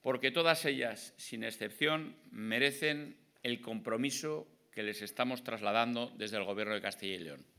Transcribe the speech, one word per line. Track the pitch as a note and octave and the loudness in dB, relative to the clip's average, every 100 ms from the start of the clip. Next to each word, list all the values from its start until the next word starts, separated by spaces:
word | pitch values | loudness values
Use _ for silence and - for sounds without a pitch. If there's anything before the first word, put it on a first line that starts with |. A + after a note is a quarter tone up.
Porque | B2+ B2+ C3 | 2 2 2
todas | E3 E3 D#3+ | 4 6 6
ellas, | D#3 C3+ A#2+ G#2+ - - | 4 2 0 -2 -12 -14
sin | - A2+ | -8 -4
excepción, | A2+ - G#2+ - D3 D#3 D#3 - - | -4 -4 -6 2 2 4 -2 -12 -14
merecen | - A2 A2+ C#3 C#3 D3+ D3 D3 - _ _ | -6 0 4 4 4 0 0 -6 -14 _ _
el | B2 A#2+ | -4 -2
compromiso | - A2+ A2+ A2+ C#3 C3+ D#3 D3+ D3+ _ _ | -4 -4 0 2 2 0 -4 -6 -8 _ _
que | - | -4
les | G#2 G#2 | -4 -4
estamos | G#2 - B2 B2 | -8 -2 -2 0
trasladando | - A2+ G2+ A2 A#2 A#2+ A#2+ - | -6 -2 2 4 4 0 -4 -6
desde | G#2+ G#2+ | -4 -2
el | |
Gobierno | F#2+ G2+ G#2+ | -2 -2 -2
de | G#2+ | -2
Castilla | G2 - G2 F#2 | -4 -4 -6 -6
y | |
León. | E2 C#2 - | -6 -12 -16